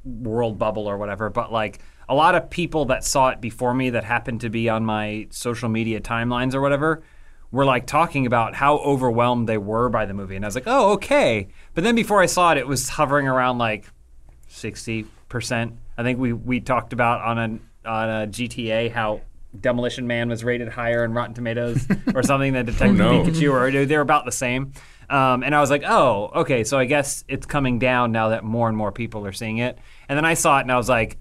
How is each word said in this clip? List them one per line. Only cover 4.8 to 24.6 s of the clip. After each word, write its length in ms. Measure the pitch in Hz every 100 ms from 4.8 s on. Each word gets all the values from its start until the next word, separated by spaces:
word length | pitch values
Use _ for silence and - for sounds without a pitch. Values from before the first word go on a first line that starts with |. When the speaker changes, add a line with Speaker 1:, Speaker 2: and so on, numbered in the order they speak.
Speaker 1:
my 440 | 110 107 107 107 104
social 380 | - 123 117 117
media 320 | 110 113 107
timelines 520 | - 117 120 123 131
or 80 | 135
whatever 420 | 139 139 156 156 - - - - -
were, 120 | 123
like, 200 | 139 123
talking 420 | - 147 165 143 127
about 280 | 120 110
how 240 | - 139 147
overwhelmed 720 | 143 139 127 113 120 120 113
they 100 | 110
were 300 | 98 113 123
by 180 | 110 101
the 80 |
movie. 220 | 101 95 98
And 80 |
I 40 | 104
was 60 |
like, 140 | 113 208
"Oh, 240 | 269 202
okay." 560 | 202 - 285 175 107 95 - -
But 80 | -
then 140 | 208 233
before 260 | 202 202
I 40 | 175
saw 260 | - 175
it, 60 | 147
it 100 | 127
was 220 | 131 -
hovering 360 | - 143 143 135
around, 320 | 131 127 123
like, 280 | 117 104 - - - - - - -
sixty 580 | - 110 - - 113 107 - -
percent. 440 | 120 - 120 113 - - -
I 60 |
think 160 | 120 127
we, 120 | 127
we 280 | 117 117 123
talked 320 | - 123 -
about 280 | 120 120 117
on 160 | 110 117 113 110 - -
a, 40 | 113
on 200 | 113 110
a 180 | 110 107
G 180 | 98 120
T 240 | 120 113
A 180 | 110 117
how 340 | 120 110 104 - - - 101
Demolition 460 | 113 120 120 127 120
Man 220 | 117 120
was 160 | 113
rated 240 | 120 120 113
higher 360 | 113 120 117
in 80 | 117
Rotten 220 | 117 110
Tomatoes 540 | 117 120 117 120 120 - 190
Speaker 2:
<laughs> 140 | -
Speaker 1:
or 80 | 131
something 300 | 120 139 139
than 140 | 131 120
Detective 340 | - 202 185
Speaker 3:
Oh, 220 | - -
no. 20 |
Speaker 1:
Pikachu, 280 | - 160 147
or 160 | 131 131
they, 120 | 139
they're 160 | 139 151
about 260 | 143 151 123
the 60 |
same. 400 | - 127 127